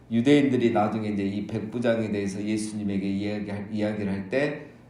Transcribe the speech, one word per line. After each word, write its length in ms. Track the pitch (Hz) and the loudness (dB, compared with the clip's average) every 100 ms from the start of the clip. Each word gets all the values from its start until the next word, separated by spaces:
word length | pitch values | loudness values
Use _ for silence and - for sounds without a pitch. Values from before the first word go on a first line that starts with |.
| - | -2
유대인들이 640 | 113 120 147 131 123 117 | 2 6 6 6 4 4
나중에 360 | 107 104 110 107 | 4 2 0 -2
이제 140 | 101 | -2
이 240 | 98 104 101 | -2 -2 -4
백부장에 640 | 110 107 120 120 110 107 | -4 -4 -2 0 0 0
대해서 320 | 98 98 101 | -2 -2 -4
예수님에게 680 | 104 107 107 107 104 95 98 | -2 -2 -4 -4 -2 -2 -2
이야기할, 600 | 98 104 104 101 98 98 | -2 -2 -4 -6 -8 -6
이야기를 420 | 107 104 104 98 | -2 -2 -2 -2
할 160 | 95 95 | -4 -2
때 380 | 131 147 - - - - | 0 0 -2 -12 -20 -20